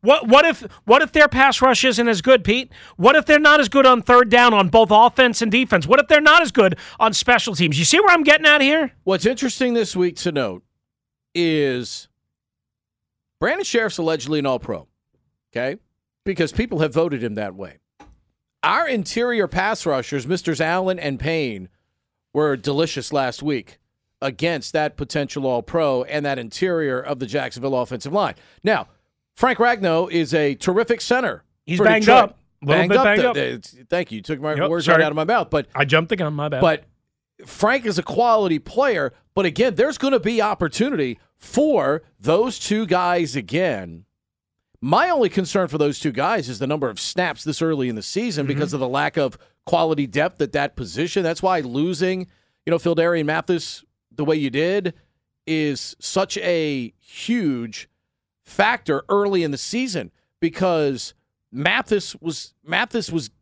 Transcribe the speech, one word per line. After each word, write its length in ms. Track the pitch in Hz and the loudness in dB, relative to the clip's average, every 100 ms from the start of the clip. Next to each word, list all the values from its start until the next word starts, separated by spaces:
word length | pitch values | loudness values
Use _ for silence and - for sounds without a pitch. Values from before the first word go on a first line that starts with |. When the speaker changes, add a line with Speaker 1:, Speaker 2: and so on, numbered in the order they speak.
| 208 | 4
Speaker 1:
What, 220 | 302 240 | 2 6
what 160 | 262 | 6
if, 160 | 330 277 220 - | 6 0 -8 -18
what 180 | - 254 | 4 4
if 80 | 311 | 4
their 160 | 311 294 | 4 4
pass 340 | 254 269 247 | 6 2 4
rush 220 | 262 247 | 2 4
isn't 240 | 254 214 233 | 2 2 0
as 160 | 208 | 0
good, 220 | 165 262 | 4 4
Pete? 260 | 180 233 254 - - - | 4 -2 -4 -16 -20 2
What 200 | 185 302 | 4 4
if 100 | - | 4
they're 140 | 302 | 6
not 180 | 302 302 | 8 6
as 100 | 247 | 4
good 160 | 277 | 6
on 180 | 262 247 | 6 6
third 260 | - 247 247 | 6 6 6
down 260 | 240 247 | 6 6
on 140 | 214 185 | 6 4
both 220 | 220 220 | 4 6
offense 500 | 214 233 - 254 226 | 6 6 6 2 4
and 80 | 226 | 0
defense? 340 | 233 262 190 | 0 2 0
What 140 | 143 262 | 4 2
if 80 | 285 | 6
they're 140 | 302 | 6
not 220 | 302 320 | 8 6
as 100 | 311 | 6
good 260 | - 190 - - - | 4 2 2 -10 0
on 120 | 220 | 0
special 440 | - - 240 - 165 | 0 2 2 2 -2
teams? 200 | 175 143 | 0 0
You 80 | |
see 140 | 170 311 | 2 4
where 120 | 415 | 6
I'm 120 | 349 | 4
getting 240 | 285 302 311 | 6 4 6
at 140 | 294 | 4
here? 320 | 269 311 285 _ | 4 2 -2 _
Speaker 2:
What's 240 | - 190 202 | -2 0 0
interesting 480 | 254 262 - 254 | 0 -4 -2 0
this 220 | 233 214 185 | 0 -2 -2
week 180 | 180 170 | -2 -2
to 120 | 175 | -6
note 320 | 151 117 92 _ _ _ _ _ _ _ | -4 -4 -8 _ _ _ _ _ _ _
is 720 | 170 170 156 143 123 117 - - _ _ _ _ _ _ _ _ _ _ _ _ _ | -4 -2 0 0 -2 -6 -12 -18 _ _ _ _ _ _ _ _ _ _ _ _ _
Brandon 240 | 190 339 | -4 -4
Sheriff's 340 | 403 233 220 - | -2 -2 -2 -4
allegedly 400 | 160 160 127 151 | -4 -4 -4 -4
an 80 | 139 | -2
All-Pro, 400 | 127 - 95 71 _ _ _ _ _ _ | -4 -6 -12 -12 _ _ _ _ _ _
okay? 280 | 117 127 185 _ _ _ _ | -8 -6 -8 _ _ _ _
Because 280 | - 190 160 | -8 -2 -2
people 260 | - 233 170 | -2 -4 -2
have 160 | 156 | -2
voted 260 | 135 170 139 | 0 -2 -2
him 140 | 117 | -6
that 220 | 104 104 95 | -6 -8 -10
way. 220 | 92 - _ _ - _ _ _ _ _ | -18 -18 _ _ -20 _ _ _ _ _
Our 240 | 151 208 330 | -2 0 -2
interior 640 | 240 165 - 247 226 185 | -4 -4 -4 -2 -2 -2
pass 360 | 175 190 220 | -2 -4 -4
rushers, 400 | - 139 120 143 | -4 -4 -4 -8
Misters 360 | 120 180 - 147 | -4 -6 -4 -2
Allen 400 | 160 180 185 185 | -2 -2 -2 -4
and 180 | 151 135 | -6 -6
Payne, 500 | 139 165 139 101 92 _ _ _ _ _ _ | -4 -4 -4 -8 -14 _ _ _ _ _ _
were 240 | 143 151 135 | -2 -2 -2
delicious 560 | 120 143 165 - 117 | -4 -2 -2 -4 -6
last 300 | 147 131 120 | -4 -4 -4
week 360 | 143 135 98 - _ _ _ _ | -6 -6 -8 -20 _ _ _ _
against 500 | 139 117 160 160 - | -8 -4 -4 -4 -4
that 240 | 160 151 - | -4 -4 -6
potential 520 | 143 151 139 - 135 | -8 -6 -6 -6 -4
All-Pro 560 | 120 107 170 156 127 | -4 -4 -2 0 -2
and 200 | 123 151 | -2 -4
that 140 | 147 135 | -4 -6
interior 600 | 117 - 185 170 151 127 | -8 -6 -2 -2 -2 -4
of 180 | 139 143 | -6 -8
the 80 | 123 | -4
Jacksonville 480 | 139 127 123 135 | -6 -6 -8 -4
offensive 380 | 131 123 123 139 | -4 -4 -8 -6
line. 240 | 180 175 - _ _ | -4 -4 -6 _ _
Now, 240 | 190 196 - _ _ _ _ - | -2 -2 -4 _ _ _ _ -2
frank 220 | 247 254 | -2 2
Ragnow 520 | 233 233 190 160 175 | 0 0 0 0 0
is 220 | 170 156 | -2 0
a 200 | 160 147 | 0 0
terrific 460 | 139 - 185 226 233 | -2 -2 -2 0 -2
center 440 | - 247 240 92 _ _ - | 0 -2 -2 -8 _ _ -6
Speaker 1:
He's 120 | 175 | 2
Speaker 2:
for 60 | |
Speaker 1:
banged 220 | 208 220 214 | 4 4 6
Speaker 2:
Detroit. 160 | 254 | 6
Speaker 1:
up. 140 | 202 - _ _ | 6 -2 _ _
A 40 | 143 | -2
little 140 | 156 | 0
Speaker 2:
Banged 80 | 170 | 2
Speaker 1:
bit 100 | 202 | 4
Speaker 2:
up. 60 | |
Speaker 1:
banged 160 | 254 208 | 4 2
Speaker 2:
Th-, 60 | 247 | 0
Speaker 1:
up. 60 | 220 131 123 - | 0 -4 -6 -14
Speaker 2:
th-, 160 | 123 127 | -20 -6
thank 200 | 175 180 | -6 -4
you. 60 | 110 | -10
You 60 | |
took 180 | 180 151 | -8 -8
my 140 | 151 | -6
Speaker 1:
Yep, 160 | 151 185 | -4 -2
Speaker 2:
words 160 | 170 170 | -2 2
Speaker 1:
sorry. 100 | 165 | 4
Speaker 2:
right 60 | |
out 80 | 156 | 4
of 40 | 151 | 0
my 80 | |
mouth. 260 | 156 233 175 | 0 0 0
But 160 | 156 - | -4 -2
Speaker 1:
I 100 | - | 0
jumped 240 | 143 156 165 | 2 2 0
the 80 | 202 | -4
gun, 160 | 156 | -4
my 160 | 147 147 | -4 -6
bad. 140 | 135 | 0
Speaker 2:
But 220 | 165 - - _ _ _ _ _ | 0 0 -6 _ _ _ _ _
Frank 400 | - - 208 269 | -20 -2 0 0
is 140 | 233 175 | -2 -4
a 40 | |
quality 560 | - 156 240 226 196 156 | -4 0 2 2 2 -2
player. 540 | - - 277 196 139 _ _ | -4 -2 0 0 -4 _ _
But 100 | - | -4
again, 300 | 185 156 247 | -4 0 -2
there's 240 | 190 262 277 | 0 -2 0
gonna 200 | 269 262 | 0 0
be 200 | 170 233 | 0 -2
opportunity 800 | 208 202 165 - 247 240 135 113 _ _ | -2 -2 -4 -2 -2 -2 -4 -6 _ _
for 640 | - - 302 247 135 151 _ _ | -6 0 2 2 0 -2 _ _
those 400 | 101 170 247 - | 0 0 0 -4
two 280 | - 214 214 | -4 -4 0
guys 500 | 180 180 175 160 127 | 0 0 0 -2 -6
again. 680 | 98 139 180 113 90 82 95 _ _ _ _ _ _ _ | -6 -4 -2 -4 -10 -16 _ _ _ _ _ _ _ _
My 300 | 123 185 349 | 0 0 2
only 180 | 330 214 | 2 0
concern 400 | - 185 202 180 | -2 -2 -2 -2
for 80 | 151 | 0
those 200 | 147 143 | -2 -2
two 120 | 160 | -6
guys 360 | 113 156 220 123 | -2 -2 -2 -6
is 100 | 117 | -8
the 80 | 135 | -6
number 220 | 151 135 | -4 -4
of 100 | 101 | -6
snaps 460 | - - 180 135 | -8 -4 -4 -4
this 160 | - 143 | -8 -4
early 280 | 165 151 127 | -2 -2 -4
in 40 | |
the 80 | 110 | -6
season 440 | - 190 240 156 139 | -6 -6 -4 -4 -4
Speaker 1:
Mm-hmm. 80 | |
Speaker 2:
because 180 | 139 147 | -4 -4
of 80 | 151 | -4
the 80 | 127 | -4
lack 280 | 135 151 - | -2 -4 -2
of 180 | 135 - _ _ - | -4 -6 _ _ -4
quality 400 | 170 165 151 139 | 0 0 -2 -4
depth 340 | 117 160 _ | -2 -2 _
at 120 | 143 | -4
that 240 | 143 143 - | -2 -6 -8
position. 460 | 113 87 170 202 | -12 -6 -4 -2
That's 200 | 170 165 | -4 -2
why 180 | 190 180 | -2 -2
losing, 600 | 127 123 160 165 185 185 180 _ _ _ | -4 -4 -4 -2 -4 -4 -8 _ _ _
you 60 | - | -4
know, 80 | 165 | -2
Phil 160 | 170 | 0
Darien 320 | 165 165 170 151 | 0 0 0 -2
Mathis 580 | 160 - 175 - - _ _ _ | -4 -2 -4 -4 -14 _ _ _
the 140 | - | -8
way 120 | 147 160 | -2 -2
you 120 | 139 | -2
did 460 | 131 165 202 180 - _ _ _ _ - | -2 -2 -2 -4 -10 _ _ _ _ -6
is 480 | 160 151 135 - - | -4 -2 -4 -10 -14
such 380 | - 190 190 208 | -6 -4 -4 -4
a 560 | 180 170 156 139 120 _ | -2 -2 -2 -4 -8 _
huge 880 | _ - - 240 175 127 117 104 - _ _ _ _ _ _ | _ -16 -6 -2 -2 -4 -8 -14 -20 _ _ _ _ _ _
factor 580 | - 202 240 - 139 - | -2 -2 -2 -4 -4 -2
early 340 | 202 202 196 | -2 0 -2
in 80 | 165 | -4
the 80 | 139 | -6
season 520 | - 233 262 180 90 _ _ _ | -8 -6 -6 -8 -10 _ _ _
because 720 | 165 160 185 165 147 127 - _ _ _ _ | -6 -2 -2 0 -2 -4 -10 _ _ _ _
Mathis 640 | 123 151 220 - 208 - - | -6 -4 -4 -2 -4 -6 -12
was, 380 | 165 151 - _ | -10 -10 -14 _
Mathis 460 | - 175 233 233 185 | -6 -4 -4 -6 -6
was 200 | 165 113 _ | -6 -8 _